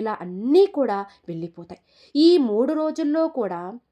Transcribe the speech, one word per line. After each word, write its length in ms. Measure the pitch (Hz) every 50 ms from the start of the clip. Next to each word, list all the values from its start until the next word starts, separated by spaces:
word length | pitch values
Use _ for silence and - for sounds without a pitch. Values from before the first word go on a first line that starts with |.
ఇలా 140 | 220 214 214 -
అన్నీ 440 | 175 180 180 190 220 262 294 370 403 392 - 294
కూడా 200 | 262 214 202 196 202 202 _ _ _ -
వెళ్ళిపోతాయి. 540 | 165 165 170 170 - 170 170 - - - _ _ _ _ _ _ -
ఈ 160 | 285 320 339 349 330
మూడు 340 | 262 220 202 220 262 302
రోజుల్లో 540 | 311 311 311 311 311 311 320 294 302 320 320 320
కూడా 340 | 320 262 214 185 180 170 175 185 226 240 - _